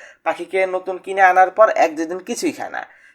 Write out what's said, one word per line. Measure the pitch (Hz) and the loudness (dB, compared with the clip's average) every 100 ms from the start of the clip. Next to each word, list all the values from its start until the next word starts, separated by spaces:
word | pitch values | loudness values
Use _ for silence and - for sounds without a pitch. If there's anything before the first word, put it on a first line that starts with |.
| - _ | -20 _
পাখিকে | - 156 175 190 190 | -6 -6 -4 -2 -2
নতুন | 185 180 180 | -4 -8 -10
কিনে | 185 190 | -6 2
আনার | 185 180 185 | 4 6 4
পর | 185 214 | 4 2
এক | - 156 160 | 4 0 0
দুই | 160 | -6
দিন | 180 | -8
কিছুই | 180 233 175 | -10 -6 -6
খায় | 120 98 | -6 -10
না, | 64 - _ _ | -12 -14 _ _